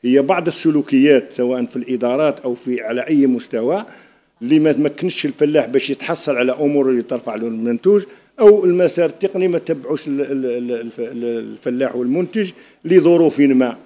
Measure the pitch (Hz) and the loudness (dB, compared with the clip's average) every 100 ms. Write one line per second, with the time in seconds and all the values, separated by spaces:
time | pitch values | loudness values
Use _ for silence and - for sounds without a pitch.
0 | 123 135 139 180 170 - 160 151 139 135 | 4 2 2 0 -2 -2 0 0 2 2
1 | 143 135 - - 123 127 120 127 120 123 | 6 4 2 -6 -4 -2 -4 -8 -6 -4
2 | 120 131 151 139 131 123 127 120 110 123 | -2 0 -2 -2 -8 -8 -6 -6 -6 -8
3 | 123 151 135 123 - 117 120 185 220 - | -2 0 2 0 -4 -6 -4 -4 -8 -20
4 | _ _ _ _ 120 151 156 135 147 147 | _ _ _ _ 0 2 2 0 -2 -2
5 | 185 - 147 127 151 151 117 131 135 139 | -6 -6 -8 -2 0 0 0 -2 -2 -8
6 | - 160 - 127 127 127 147 143 131 123 | -6 -6 -4 -2 -2 0 0 0 0 0
7 | 113 123 117 107 117 113 117 117 185 208 | -2 -8 -8 -8 -8 -6 -4 -2 2 2
8 | 190 - _ - 214 208 185 175 175 - | 0 -20 _ 6 6 8 4 2 0 2
9 | 165 - 190 190 185 170 - 156 131 147 | -2 -2 -4 -2 -2 -2 -4 -6 -4 -6
10 | - 139 135 135 127 120 123 120 117 117 | -4 -6 -4 -4 -4 -6 -6 -6 -8 -10
11 | 117 117 120 117 110 110 131 123 131 120 | -10 -6 -6 -6 -8 -10 -8 -4 -4 -4
12 | 123 151 175 220 190 - - _ 165 180 | -2 -2 -2 -4 -4 -8 -20 _ 4 4
13 | 156 170 165 - 143 127 127 110 | 6 4 4 4 4 4 2 -2